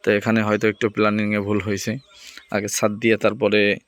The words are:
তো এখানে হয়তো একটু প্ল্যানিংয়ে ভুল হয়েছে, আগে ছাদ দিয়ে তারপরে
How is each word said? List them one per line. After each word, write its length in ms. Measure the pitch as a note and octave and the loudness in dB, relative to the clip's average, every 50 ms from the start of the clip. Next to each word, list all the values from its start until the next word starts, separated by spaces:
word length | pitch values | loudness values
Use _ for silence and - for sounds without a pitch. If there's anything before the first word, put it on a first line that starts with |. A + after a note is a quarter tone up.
| - | 2
তো 80 | - | 2
এখানে 320 | G#2 G#2 - A#2 A2+ A2+ G#2+ | 2 2 2 2 2 2 2
হয়তো 240 | G#2+ G#2+ G#2 A2 | 2 0 2 0
একটু 220 | G#2+ G#2 _ A#2+ G#2+ | -2 -2 _ -4 -2
প্ল্যানিংয়ে 500 | G#2 - G#2+ G#2+ G#2 G#2+ G#2+ G#2 G#2 G#2 | 0 0 0 2 2 0 -2 -2 -2 -2
ভুল 220 | G2+ G2+ G#2+ G2+ | -2 -2 -2 -2
হয়েছে, 360 | F2+ G#2+ G2+ F#2+ - A2+ A2 C3 _ _ _ - - - - - - _ | -2 -2 -6 -4 -4 -6 -8 -8 _ _ _ -20 -20 -20 -20 -20 -12 _
আগে 160 | - G2+ G2+ | -4 -4 -4
ছাদ 240 | G#2 - - - G#2+ | -4 -4 -2 -2 -2
দিয়ে 260 | G#2 G2+ A#2 A2+ A2 | -2 0 2 2 2
তারপরে 600 | G2+ - G#2+ G#2 - G#2+ G2+ G#2 G#2 G2+ G#2 F#2+ - _ | 4 2 0 0 2 0 2 2 4 2 2 0 -2 _